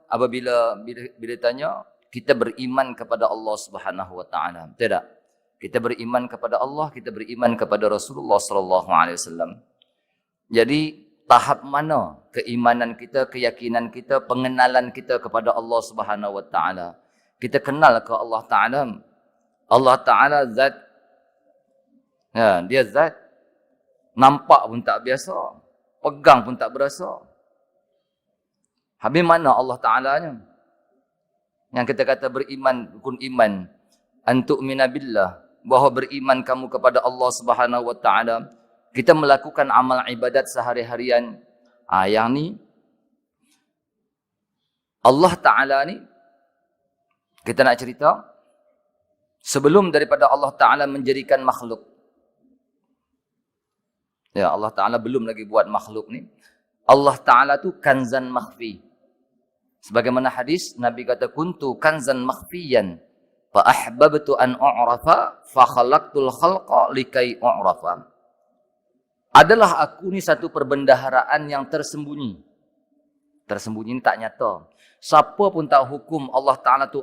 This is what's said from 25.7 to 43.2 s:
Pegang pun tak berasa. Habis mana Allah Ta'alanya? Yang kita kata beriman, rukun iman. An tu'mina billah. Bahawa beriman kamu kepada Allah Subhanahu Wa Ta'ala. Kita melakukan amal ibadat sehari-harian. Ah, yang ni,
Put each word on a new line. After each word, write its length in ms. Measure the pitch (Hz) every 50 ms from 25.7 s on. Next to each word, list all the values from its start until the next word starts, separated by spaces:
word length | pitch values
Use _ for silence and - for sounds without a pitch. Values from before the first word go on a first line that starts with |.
| _ _ _ _ _ _ -
Pegang 400 | 147 143 143 143 156 139 123 107
pun 160 | 120 123 -
tak 160 | 127 113 123
berasa. 560 | 131 139 139 - - 180 - - - _ _ _ _ _ _ _ _ _ _ _ _ _ _ _ _ _ _ _ _ _ _ _ _ _ _ _ _ _ _ _ _ _ _ _ _
Habis 240 | - 110 139 170 175
mana 320 | 170 165 165 165 135 120
Allah 240 | 117 131 131 123 120
Ta'alanya? 520 | - 120 113 127 131 135 139 156 170 160 131 113 98 _ _ _ _ _ _ _ _ _ _ _ _ _ _ _ _ _ _ _ _ _ _ _ _ _ 127
Yang 240 | 123 123 120 131
kita 60 | 135 131
kata 220 | 123 131 131 135 131
beriman, 640 | 120 131 135 - 135 131 135 131 127 123 110 80 80
rukun 240 | 107 98 135 123 120 131 131 127
iman. 320 | 123 113 107 101 95 90 87 _ _ _ _ _ _ _ _ _ _ - 113
An 160 | 127 127 123
tu'mina 480 | - 151 127 131 135 135 135 131 127 123
billah. 480 | 143 139 127 110 104 95 90 90 - _ _ _ _ -
Bahawa 400 | 110 131 127 139 135 120 131 131
beriman 400 | 127 131 139 131 135 131 127 123
kamu 240 | 131 127 131 131 120
kepada 320 | - 117 113 127 123 127
Allah 320 | - 123 127 127 127 127 120
Subhanahu 560 | - 120 120 117 120 123 120 123 123 120 120
Wa 80 | 113
Ta'ala. 400 | - - 113 95 107 117 117 113 117 - - _ _ _ _ _ _ _ _ -
Kita 240 | 131 117 165 160
melakukan 560 | 156 151 139 135 135 - 151 - - 143 135 107
amal 320 | 120 127 127 127 127 -
ibadat 480 | 123 123 113 123 123 127 135 131 - -
sehari-harian. 880 | 131 117 123 120 123 117 120 120 117 123 123 120 120 120 117 107 - _ _ _ _ _ _ _ _ _ -
Ah, 160 | 92 95 95
yang 240 | 98 107 110 113 117
ni, 320 | 131 143 156 175 214 - _ _ _ _ _ _ _ _ _ _ _ _